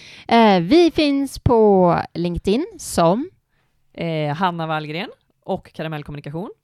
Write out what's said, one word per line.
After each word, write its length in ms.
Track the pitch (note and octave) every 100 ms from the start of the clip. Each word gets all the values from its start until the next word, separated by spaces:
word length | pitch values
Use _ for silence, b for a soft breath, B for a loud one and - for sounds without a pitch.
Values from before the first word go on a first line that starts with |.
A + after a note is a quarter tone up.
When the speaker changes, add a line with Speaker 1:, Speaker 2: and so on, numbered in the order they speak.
| B B B
Speaker 1:
Eh, 320 | A#3 A3+ F#3+
vi 300 | E3+ D#4 E4+
finns 480 | - D4+ C#4 C#4 -
på 580 | - A#3 G#3+ F#3+ F3+ D#3+ -
LinkedIn 520 | - F3 E3+ - G#3+ F#4+ G4
som 520 | - - E3+ G3+ F4 - _ _ _ _ _
Speaker 2:
Eh, 420 | - E3 D#3 D3+
Hanna 320 | D3+ F#3 E3+ D#3+
Wallgren 440 | D#3 D3+ D#3+ A#3 - _ _
och 280 | - F#3 -
Karamellkommunikation. 760 | - D#3+ D#3 D3 D3 C#3+ D#3 A3+ A4+